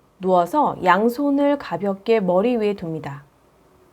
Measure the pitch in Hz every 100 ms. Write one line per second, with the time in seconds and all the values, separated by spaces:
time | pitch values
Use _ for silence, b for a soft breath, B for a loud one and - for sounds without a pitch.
0 | _ - 185 180 175 302 233 - 175 185
1 | 233 240 285 277 285 285 - 170 202 190
2 | - 226 185 180 233 240 208 202 165 160
3 | 151 139 - _ _ _ _ _ _